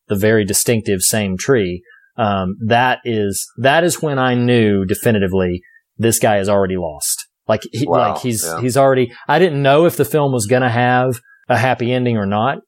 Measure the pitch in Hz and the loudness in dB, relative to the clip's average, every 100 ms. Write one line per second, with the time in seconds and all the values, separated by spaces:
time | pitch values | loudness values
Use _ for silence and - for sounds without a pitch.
0 | - 101 107 110 101 101 - 113 - 95 | -6 0 2 2 2 -2 0 -2 -2 -2
1 | - 110 98 92 - 131 92 87 - - | -2 -2 -2 -4 0 0 0 -6 -12 -20
2 | _ - 107 98 92 101 110 117 127 123 | _ -4 -2 -2 -4 -4 0 2 2 -2
3 | 123 110 101 95 - - 127 156 170 139 | -4 -2 -2 -4 -10 -2 0 2 2 0
4 | 156 135 127 123 123 123 107 101 95 104 | -4 -2 0 0 2 2 4 2 0 -2
5 | 120 107 95 95 92 90 - _ _ - | 0 0 0 0 0 -4 -8 _ _ -4
6 | 110 113 120 104 95 101 95 92 80 76 | -2 2 2 2 2 2 2 -2 -6 -8
7 | - - - _ - 110 - 117 - 82 | -8 -8 -12 _ -2 -2 -4 -6 -2 0
8 | 78 76 127 110 82 82 123 127 135 131 | 0 -2 -4 -4 -6 -4 -2 2 2 2
9 | 123 - - 151 180 143 139 143 170 - | -2 -4 -2 2 2 2 2 4 4 2
10 | 131 156 143 127 104 127 127 117 123 127 | 0 0 0 0 0 0 2 0 2 2
11 | 131 120 _ _ - 117 127 120 120 127 | 0 -4 _ _ -4 0 0 0 -2 0
12 | 123 113 98 104 120 147 | 0 0 0 0 -2 -4